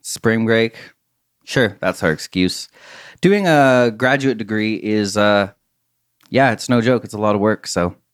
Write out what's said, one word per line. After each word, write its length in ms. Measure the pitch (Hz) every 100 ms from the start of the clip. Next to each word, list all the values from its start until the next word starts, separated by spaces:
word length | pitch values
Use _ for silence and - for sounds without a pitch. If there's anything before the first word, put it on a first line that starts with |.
spring 440 | - - 113 113 113
break. 300 | 113 113 - - _ _ _ _ _
Sure, 340 | - 139 110 -
that's 220 | 92 90
our 80 | 87
excuse. 580 | 78 - 92 90 - - _ - - - -
Doing 260 | 180 202 185
a 440 | 151 135 127 120 107
graduate 420 | 127 139 135 113
degree 360 | 104 107 107 110
is, 400 | 107 107 101 104
uh, 360 | 104 104 101 - _ _ _ _ _ _ -
yeah, 200 | 117 135
it's 180 | 107 -
no 120 | 120
joke. 220 | 113 123
It's 100 | -
a 60 | 104
lot 160 | 107 104
of 60 |
work, 260 | 107 104 -
so 280 | 90 87 - _